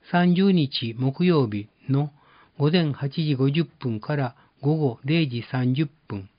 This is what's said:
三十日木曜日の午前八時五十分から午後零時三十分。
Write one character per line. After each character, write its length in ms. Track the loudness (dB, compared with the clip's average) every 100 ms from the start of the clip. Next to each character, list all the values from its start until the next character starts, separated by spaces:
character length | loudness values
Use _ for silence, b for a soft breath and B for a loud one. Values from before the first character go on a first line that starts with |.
| 0
三 240 | 2 4
十 160 | 4 4
日 440 | 4 2 -2 -8 -2
木 260 | -4 0
曜 220 | 2 4 2
日 220 | -2 -8 _ -2
の 220 | -2 -2 b b b b -2
午 120 | 0
前 220 | 2 0
八 180 | -2 -6 -4
時 100 | -2
五 160 | 0 2
十 140 | 0
分 360 | -4 _ -6 -6
か 160 | -4 -4
ら 180 | -4 b b _
午 160 | -2 0
後 220 | 0 -2
零 220 | -2 0 0
時 180 | -4 -6
三 240 | -2 0
十 140 | 0 -2 _ _
分。 200 | -10 -10